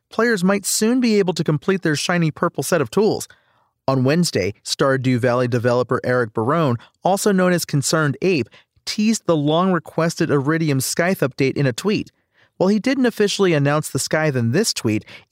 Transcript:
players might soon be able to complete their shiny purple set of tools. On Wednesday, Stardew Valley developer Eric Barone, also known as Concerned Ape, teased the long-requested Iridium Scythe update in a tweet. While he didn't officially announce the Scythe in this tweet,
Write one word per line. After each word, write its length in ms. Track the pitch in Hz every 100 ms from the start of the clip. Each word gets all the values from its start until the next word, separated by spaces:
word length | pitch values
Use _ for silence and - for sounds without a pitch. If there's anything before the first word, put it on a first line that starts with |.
| _
players 340 | - 233 220
might 220 | 180 202 185
soon 340 | - 220 262
be 180 | 240 208
able 140 | 185
to 100 | 170
complete 380 | 165 151 - 190
their 160 | 165 147
shiny 340 | - 175 165
purple 320 | - 175 -
set 200 | 135 175
of 80 | 131
tools. 360 | - 208 - - _ _ _ _ _ -
On 180 | 135
Wednesday, 480 | 127 160 170 117 95 -
Stardew 540 | - - 143 135 127 127
Valley 320 | 123 123 127
developer 500 | 120 120 120 123 127
Eric 300 | - 127 117
Barone, 420 | - 110 160 151 117 - _
also 300 | 175 196 220
known 220 | 190 180
as 100 | 175
Concerned 540 | - 147 - 165 151 -
Ape, 300 | 180 175 110 - _ _
teased 400 | - - 214 220
the 120 | - 165
long-requested 960 | 143 160 185 180 - - 165 - 156
Iridium 480 | 139 135 160 160 135
Scythe 420 | - - 175 196
update 360 | 135 - 135 -
in 100 | 139
a 60 |
tweet. 400 | 120 190 202 - _ _ _ _ -
While 100 | 180
he 100 | 214
didn't 280 | 220 269 247
officially 480 | - 208 - 196
announce 340 | 156 143 151 151
the 100 | -
Scythe 380 | - 156 156 131
in 160 | 117
this 220 | 123 123
tweet, 320 | - 117 107 - - -